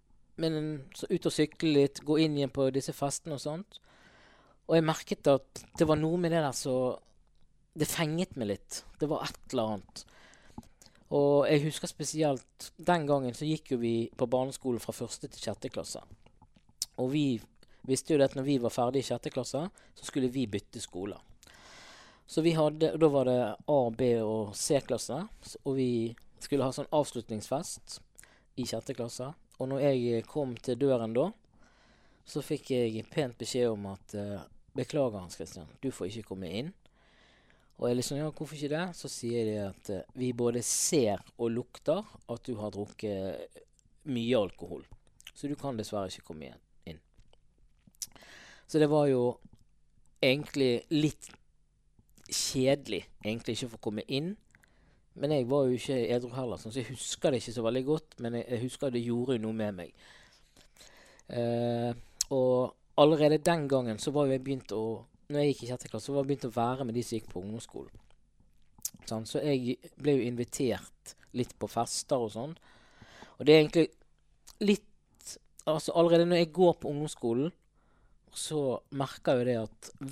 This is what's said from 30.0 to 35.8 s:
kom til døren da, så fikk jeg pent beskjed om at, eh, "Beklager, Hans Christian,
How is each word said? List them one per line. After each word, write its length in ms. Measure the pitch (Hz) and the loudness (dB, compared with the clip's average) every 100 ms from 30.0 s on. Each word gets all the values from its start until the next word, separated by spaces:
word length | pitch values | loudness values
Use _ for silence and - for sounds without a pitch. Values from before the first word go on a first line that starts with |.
| 120 117 113 | 2 -2 -2
kom 300 | 156 135 117 | -4 -4 -6
til 160 | - 120 | -4 0
døren 340 | 139 127 113 113 | 2 2 2 0
da, 140 | 170 - _ _ - _ _ _ _ _ - | 0 -2 _ _ -20 _ _ _ _ _ -10
så 160 | 151 | -10
fikk 300 | - 143 - 127 | -4 -6 0 0
jeg 300 | 117 110 107 | 2 -2 -6
pent 240 | - 135 - | -4 -4 -4
beskjed 320 | 113 127 120 | -6 0 0
om 160 | 107 101 | 0 -6
at, 240 | 95 - 104 | -10 -10 -8
eh, 240 | 101 101 - - - - | -6 -8 -12 -20 -12 -8
"Beklager, 480 | 127 156 131 104 | -4 -2 -2 -2
Hans 160 | 87 - | -10 -12
Christian, 320 | 80 - 76 - | -12 -12 -18 -8